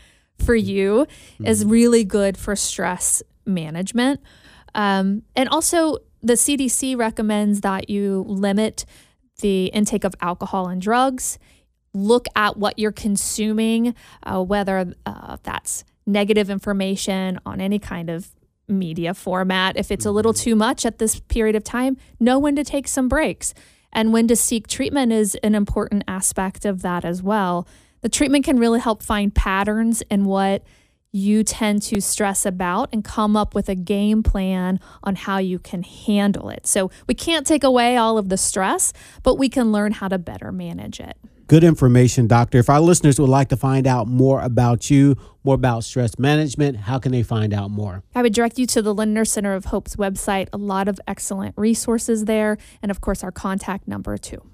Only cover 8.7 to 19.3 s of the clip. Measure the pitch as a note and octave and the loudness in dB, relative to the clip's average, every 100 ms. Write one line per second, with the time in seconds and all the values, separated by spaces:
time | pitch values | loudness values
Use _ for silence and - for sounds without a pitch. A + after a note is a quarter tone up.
8.7 | - - - _ _ _ - G3+ F#3+ F#3 | -4 -14 -18 _ _ _ -4 0 0 0
9.7 | G#3+ G#3+ G#3 F#3+ - F3 F3 G3 F#3+ F3+ | 0 0 0 -2 -4 -6 -6 -6 -4 -4
10.7 | F#3 F#3+ A#3+ C4+ B3+ - - _ _ _ | -4 0 2 2 0 -6 -10 _ _ _
11.7 | _ _ G3 G3+ A#3+ - A3 G#3 G#3+ G3+ | _ _ -2 2 2 0 -2 -2 -2 -4
12.7 | - G#3+ G3+ G#3+ G3 - - G#3+ G#3+ A3+ | -2 -4 -4 -4 -2 -4 -4 -2 0 0
13.7 | A3+ A#3+ A#3 - - - F#3+ F#3 G#3 G3 | 0 0 -4 -12 -18 -6 -4 0 -2 0
14.7 | F#3+ F3+ - - G3+ - - - - - | -2 -4 -8 -12 -12 -14 -14 -10 -10 -8
15.7 | - - _ - G3+ G3+ G#3+ G3 G3 - | -10 -12 _ -2 0 2 2 0 -2 -4
16.7 | G3 F#3+ G3 - F#3+ F#3+ F#3 - G3 F#3+ | -2 -2 -4 -4 -4 -4 -6 -8 -6 -4
17.7 | G3+ - F#3 E3+ E3 - _ _ _ - | -4 -4 -8 -8 -8 -10 _ _ _ -4
18.7 | G3 E3+ E3 E3 F#3+ - | -4 -2 -4 -4 -4 -4